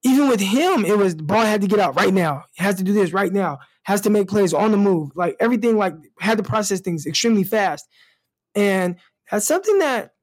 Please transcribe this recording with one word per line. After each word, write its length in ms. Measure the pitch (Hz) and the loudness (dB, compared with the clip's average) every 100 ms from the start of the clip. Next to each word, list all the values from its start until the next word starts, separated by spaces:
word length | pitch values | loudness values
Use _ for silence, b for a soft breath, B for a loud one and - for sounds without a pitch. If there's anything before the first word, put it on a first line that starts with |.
even 260 | 247 262 277 | 2 2 4
with 120 | 233 | 2
him, 440 | 196 233 349 359 | 0 0 2 0
it 140 | 190 208 | 0 2
was 180 | 196 160 | 0 -2
the 60 | |
ball 240 | 151 208 220 | -2 0 2
had 160 | 214 | 0
to 60 | 196 | 0
get 100 | 208 | 0
out 180 | 185 135 | 0 0
right 160 | 196 | 0
now. 340 | 190 165 139 - | 2 0 -4 -10
He 100 | - | -6
has 120 | 190 190 | -4 -2
to 80 | |
do 100 | 185 | 0
this 200 | 208 190 | 0 0
right 180 | 180 196 | 0 -2
now. 280 | 196 185 139 b b | -2 -4 -6 b b
Has 180 | - 202 | -4 -2
to 80 | - | 2
make 180 | 208 190 | 2 2
plays 280 | 208 190 156 | 2 2 2
on 160 | 214 | 2
the 60 | 208 | 2
move. 340 | 202 180 147 | 2 2 -2
Like, 220 | 165 175 - | -4 -4 0
everything, 380 | 233 240 233 220 | 0 0 2 2
like, 160 | 196 156 - _ | 0 -4 -20 _
had 200 | 185 220 | -2 -2
to 40 | |
process 360 | 196 214 208 190 | -2 -4 -2 -4
things 260 | 190 165 143 | -4 -6 -6
extremely 380 | 160 233 220 | -2 0 2
fast. 440 | 190 220 190 147 - b b b b _ _ - | 0 0 -2 -4 -12 b b b b _ _ -2
And 400 | 202 196 180 175 b _ _ | 0 0 -2 -6 b _ _
that's 160 | 208 214 | -6 -2
something 320 | 320 392 403 | -2 0 0
that 380 | 311 247 - _ | 0 -2 -8 _